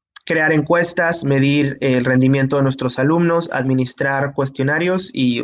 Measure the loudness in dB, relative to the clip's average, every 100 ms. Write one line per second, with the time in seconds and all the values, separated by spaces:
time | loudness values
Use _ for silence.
0 | _ -14 -4 0 2 2 2 0 0 0
1 | -2 -2 0 2 2 2 0 -2 0 0
2 | 2 2 4 2 2 0 0 -2 -4 -2
3 | 0 2 2 0 -2 -4 -2 0 -2 -4
4 | -2 -2 -4 -4 -4 -2 -2 0 0 -2
5 | -4 -2 0 0